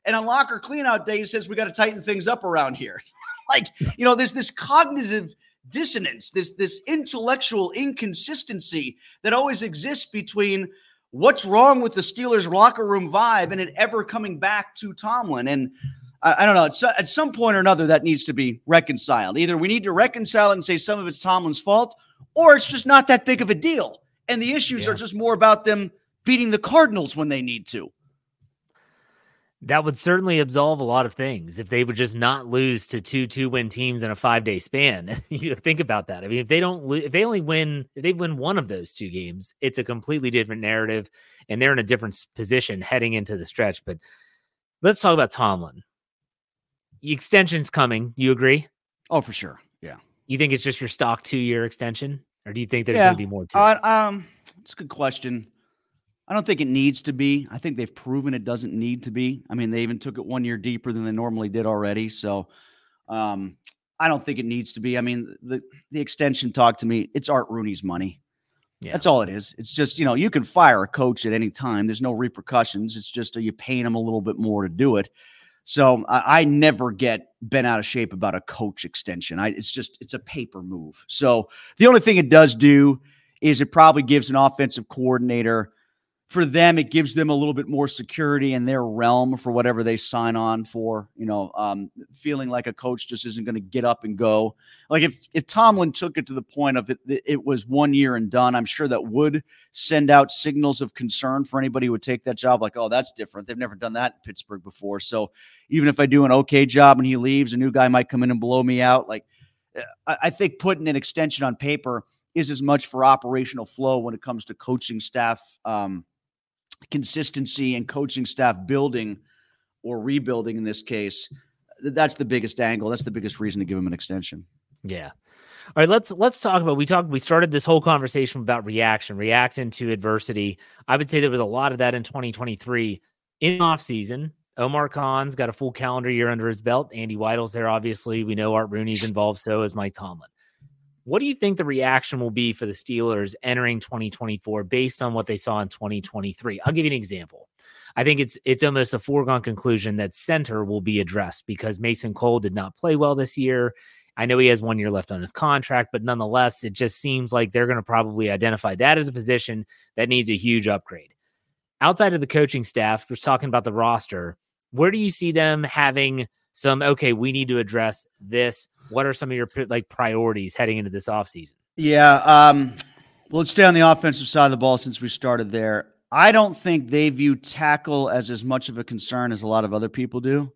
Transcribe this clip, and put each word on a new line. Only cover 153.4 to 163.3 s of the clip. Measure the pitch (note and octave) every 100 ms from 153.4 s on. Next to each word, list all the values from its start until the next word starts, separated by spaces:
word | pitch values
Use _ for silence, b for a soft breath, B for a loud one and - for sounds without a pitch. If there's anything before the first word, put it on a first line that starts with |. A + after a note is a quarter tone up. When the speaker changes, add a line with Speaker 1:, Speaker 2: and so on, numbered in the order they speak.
| C3 B2+ A#2+ - b b b -
Speaker 2:
I | A#2+
know | B2+
he | B2+
has | A2+
one | A2+ A2
year | G#2
left | G2+ -
on | F#2+
his | F2+
contract, | - D3+ C#3 - B2+ A2+
but | A2+
nonetheless, | A#2 A#2+ G#2+ B2 B2 -
it | A2+
just | F#2+ A#2+ -
seems | C#3+ C3 A#2+
like | A#2+ A2
they're | A#2+ A#2+
gonna | A#2+
probably | G#2 A#2 A2 G#2+ G#2+
identify | G2 A2+ A2 G2+ F#2+
that | C3+ D#3
as | C#3+
a |
position | B2 A2+ B2 - A2 G#2 b b -
that | A#2+
needs | B2+ A2
a | G2+
huge | A#2 A#2 G#2
upgrade. | G2 - E2+ - _ _ _ _ _ _ -
Outside | D#3 F#3 G3+
of | E3+
the | C#3
coaching | D#3 D3 C3+
staff, | A2+ A#2+ G#2+ A2 -
we're | B2
talking | -